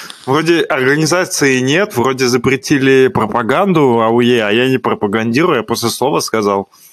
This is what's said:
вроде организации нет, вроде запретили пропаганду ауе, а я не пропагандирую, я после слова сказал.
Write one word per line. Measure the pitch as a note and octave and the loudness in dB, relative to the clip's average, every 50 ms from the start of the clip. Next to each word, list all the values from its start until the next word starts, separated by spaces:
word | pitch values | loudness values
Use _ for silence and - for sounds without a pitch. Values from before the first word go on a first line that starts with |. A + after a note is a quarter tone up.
| - - - - - | -18 -18 -20 -10 -4
вроде | - C3+ D3+ D#3+ E3 E3+ E3 | -2 -2 0 2 2 0 0
организации | - - D#3+ C3+ C3 C3 C#3+ D3+ D#3+ D3 E3 F3+ F3+ E3+ - - D3 C#3 C3 B2+ | 0 -2 -2 -2 0 0 0 0 0 0 0 0 -2 -2 -2 -2 0 0 0 0
нет, | B2+ C3 C#3+ F3 G#3 G#3 - | 0 0 0 0 0 -2 -2
вроде | B2 A#2 C3 C3+ B2+ C3 B2 | -2 -2 -2 -2 -2 0 0
запретили | A#2+ B2+ - C3+ C3+ B2+ - - D3+ C3+ C3+ C3+ C3+ C3 C3 B2+ | 0 0 0 0 -2 -2 -2 0 0 2 2 4 4 4 4 2
пропаганду | - B2+ A2 G#2+ - A#2+ A#2+ G#2+ C3+ D#3+ G3 G3+ F#3 D#3+ D3 C3 A#2 A#2 | 0 -2 -2 -2 -2 -2 -2 0 0 0 0 2 2 2 2 2 2 2
ауе, | A2+ A2 A#2 B2 A#2+ A#2+ B2 A#2 A2 | 2 2 2 2 2 2 2 2 2
а | G#2 | 2
я | G#2 A#2 B2+ C3 | 2 2 2 2
не | C3 B2+ | 0 0
пропагандирую, | - A#2 G#2 - - G#2 G2 A2+ A2+ A#2 A#2 C3 E3+ F3+ D#3 A#2+ | -2 -2 -4 -2 -2 -2 -2 -2 -2 -2 0 0 0 0 0 0
я | G#2+ | -2
после | - A#2 A2+ A#2 A2+ | -2 -4 -4 -4 -4
слова | - - A#2+ C3+ E3 D#3+ | -4 -2 -2 -2 -2 -2
сказал. | C3 - - A2 G#2 G2+ G2+ G2 F#2+ - _ _ - - | -4 -4 -4 -2 0 0 0 -2 -4 -6 _ _ -20 -20